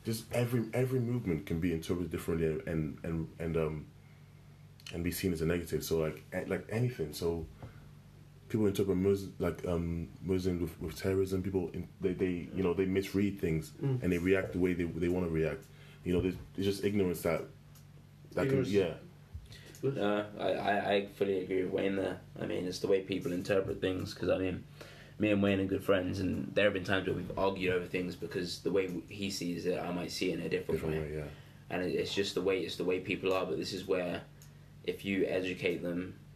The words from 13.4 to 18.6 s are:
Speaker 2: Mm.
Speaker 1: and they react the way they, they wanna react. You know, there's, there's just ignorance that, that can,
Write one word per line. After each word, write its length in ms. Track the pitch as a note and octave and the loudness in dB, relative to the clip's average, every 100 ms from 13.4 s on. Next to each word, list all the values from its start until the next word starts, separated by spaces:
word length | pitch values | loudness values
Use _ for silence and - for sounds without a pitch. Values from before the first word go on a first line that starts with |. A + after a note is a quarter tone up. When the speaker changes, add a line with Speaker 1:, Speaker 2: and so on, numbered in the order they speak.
| F2+ D#2+ D2+ - | 0 0 -2 -4
Speaker 2:
Mm. 180 | C#3 B2+ | 0 2
Speaker 1:
and 100 | F2+ | 2
they 60 | F2 | 2
react 360 | F2 F#2+ F#2 | 6 4 4
the 60 | F2 | 2
way 140 | F2+ | 2
they, 120 | F2 E2+ | 2 0
they 220 | E2 F2 | 0 2
wanna 180 | F2+ F2 | 2 2
react. 360 | D#2+ D#2 C#2 - - - - E2+ | 2 2 -2 -10 -20 -20 -8 2
You 80 | |
know, 80 | F2+ | 2
there's, 140 | F#2 - - - | 2 -2 -8 -2
there's 100 | G2 | 0
just 180 | G2 G#2 | 2 2
ignorance 360 | G#2 F#2 E2+ | 4 2 2
that, 180 | F2 D#2+ - - - - - - - - - | 2 0 -2 -14 -20 -20 -20 -20 -20 -20 -8
that 140 | - - | 0 2
can, 120 | F#2+ | 2